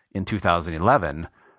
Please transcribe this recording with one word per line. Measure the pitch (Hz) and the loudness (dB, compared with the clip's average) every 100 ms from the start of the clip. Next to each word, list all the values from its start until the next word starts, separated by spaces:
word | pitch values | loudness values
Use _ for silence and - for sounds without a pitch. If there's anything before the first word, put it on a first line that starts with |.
| _ | _
in | 98 95 | -6 -4
two | 104 | 0
thousand | 95 85 82 | 2 2 0
eleven, | 80 98 139 82 76 85 _ _ | -2 2 2 0 -6 -12 _ _